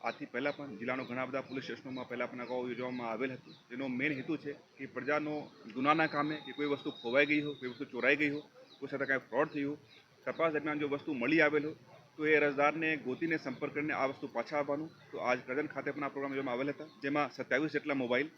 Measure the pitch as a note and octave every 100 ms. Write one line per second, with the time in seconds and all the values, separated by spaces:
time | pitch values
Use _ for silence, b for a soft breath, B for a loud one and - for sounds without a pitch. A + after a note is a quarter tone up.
0 | A#2 A#2 C#3+ A#2+ C#3+ C#3+ C#3+ G2+ A#2+ C3
1 | B2 A#2+ B2+ C3+ B2+ C3 C3+ A#2 C3+ B2+
2 | B2 B2 B2 B2 A#2+ B2+ B2 A#2 B2+ B2+
3 | A#2 A2 C3 B2+ - - _ B2 C3+ B2
4 | D3 C3+ C3 D#3 D3 C#3+ - - C3+ B2+
5 | B2 D3+ D3+ D3+ - - - A2 C3+ D#3+
6 | D#3+ D3+ D3 D3+ C3 B2+ D3 C#3 D3+ -
7 | A#2+ B2+ D3 D3+ D3 C#3 B2+ A#2+ C#3 B2
8 | A#2+ C#3+ D3 D3 - - - - C#3 C#3
9 | C3+ C3+ - A#2+ D#3 D3 C#3 D3 - -
10 | - _ - A#2+ E3 D3+ D3+ D3 D3 C#3
11 | - C#3 A#2+ D#3+ D3+ D3+ D3 D#3+ - -
12 | - - D3+ D3+ C#3+ C#3 D3 D3+ D#3+ D#3
13 | B2 B2 E3 D#3+ C#3+ B2 C#3+ D3 D3+ G#2+
14 | C3+ C#3 C#3 A#2 A#2 D3+ C#3+ C#3+ D#3+ -
15 | - - A2+ B2+ B2 C3 D3+ C#3 C#3 C#3+
16 | C#3+ C#3 C#3 C3+ C3+ A#2+ C#3 C#3 D#3 -
17 | C#3 D3 C#3 - B2+ C3 D#3 D3 D3 C#3
18 | B2 B2 D#3